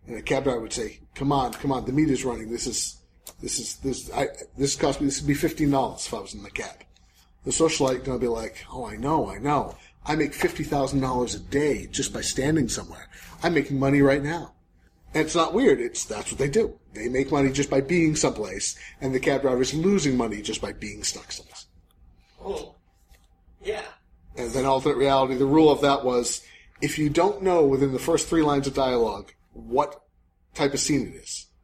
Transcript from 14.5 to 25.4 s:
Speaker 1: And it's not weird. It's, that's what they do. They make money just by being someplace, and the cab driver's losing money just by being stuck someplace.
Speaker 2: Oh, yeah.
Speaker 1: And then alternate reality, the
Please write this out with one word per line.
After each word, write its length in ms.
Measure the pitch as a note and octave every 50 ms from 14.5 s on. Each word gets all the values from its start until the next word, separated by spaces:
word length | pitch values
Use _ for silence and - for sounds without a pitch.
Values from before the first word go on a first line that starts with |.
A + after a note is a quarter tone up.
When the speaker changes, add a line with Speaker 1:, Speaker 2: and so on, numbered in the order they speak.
| _ _ _ _ _ _ _ _ _ _ _ - -
Speaker 1:
And 100 | D3+ D3+
it's 100 | D#3 -
not 200 | E3+ E3 D#3+ E3
weird. 260 | G#3+ C4+ A3+ D3 A#2
It's, 240 | A#2 A#2+ - - -
that's 260 | - G#2+ G#2 G2+ -
what 80 | - -
they 100 | C3+ D3
do. 280 | C#3+ G#3+ A3+ - - - _ _ -
They 140 | G#2 G#2+ A#2+
make 240 | B2+ C3 C#3 C3+ C#3+
money 180 | C#3+ C#3 C3+
just 180 | C3 C3+ C#3+ -
by 100 | - C3+
being 340 | C3+ C3+ F3 F3+ E3 D#3 D#3
someplace, 640 | - - C#3+ A#2+ - G#2+ G2 F#2+ G2 - - - - - - - -
and 140 | - C3 C3
the 40 | C3
cab 220 | B2+ D3+ C#3+ C3 B2
driver's 300 | C3+ B2+ B2 C3 B2+ C3+
losing 420 | D#3 E3 F#3+ G3+ G3 D3+ D3 C3
money 240 | B2 A#2 A2+ G#2 G#2 G#2
just 180 | - A2 -
by 120 | - G#2 -
being 300 | - - G#2 G2+ - -
stuck 300 | - - - - - -
someplace. 340 | - - - - - - _ _ - _ _ _ _ _ - - _ _ _ _ _ -
Speaker 2:
Oh, 300 | F#3+ G3 D#3+ - - - _ _ _ _ _ _ _ - _ _ _ _ _ _ _ _ _ -
yeah. 180 | F3+ G#3+ G#3+ - - - _ _ _ _ _ _ - -
Speaker 1:
And 160 | - B2 A#2 A2+
then 120 | C3+ B2+
alternate 320 | C3+ C3+ C3+ C3 D3+ C#3 A#2+
reality, 360 | C3+ C#3 C#3 C3+ C3+ C3 C3
the 120 | B2+